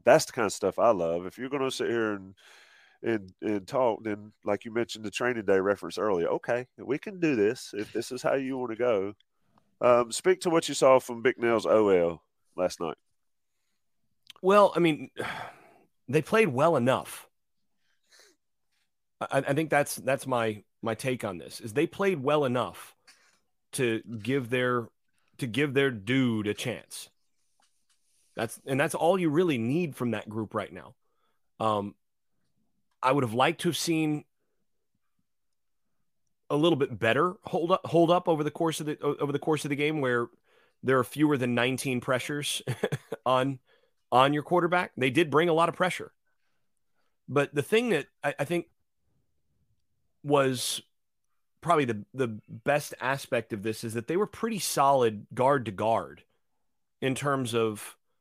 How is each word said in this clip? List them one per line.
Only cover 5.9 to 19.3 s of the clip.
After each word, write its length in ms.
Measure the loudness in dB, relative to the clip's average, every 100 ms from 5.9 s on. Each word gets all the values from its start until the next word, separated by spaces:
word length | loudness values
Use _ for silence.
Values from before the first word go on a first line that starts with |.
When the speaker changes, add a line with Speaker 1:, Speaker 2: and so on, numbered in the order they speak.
| -4
Speaker 1:
earlier, 320 | -2 0 0
okay, 380 | -2 -4 -6 -6 -12
we 220 | -8 -6
can 220 | -8 -4
do 160 | 0 2
this 360 | 0 0 -8
if 180 | -10 -8
this 180 | -6 -8
is 100 | -6
how 140 | -2
you 240 | -2 -2 -6
wanna 180 | -6 -2
go. 380 | 0 0 -2 -8 _ _ _ _ _ 0
Um, 320 | 4 4 4
speak 280 | -2 0 2
to 100 | 2
what 180 | 0 0
you 60 |
saw 240 | 4 6 6
from 240 | 4 -2
Bicknell's 420 | 0 2 2 2
O 240 | 4 4 6
L 340 | 6 4 -2 _ _ _ -4
last 240 | -4 -2
night. 160 | -8 -8 _ _ _ _ _ _ _ _ _ _ _ _ _ -4
Speaker 2:
Well, 300 | 4 6 6
I 60 | 4
mean, 300 | 2 0 -6 -10 -10 -10 -12 -16
<sighs> 480 | -20 _ _ _ -2
they 120 | -2
played 280 | 2 2 2
well 280 | 4 2 4
enough. 500 | 2 0 -2 -14 -20 _ _ _ _ _ _ _ _ _ _ _ _ _ _ _ _ _ _ -12
I, 240 | -4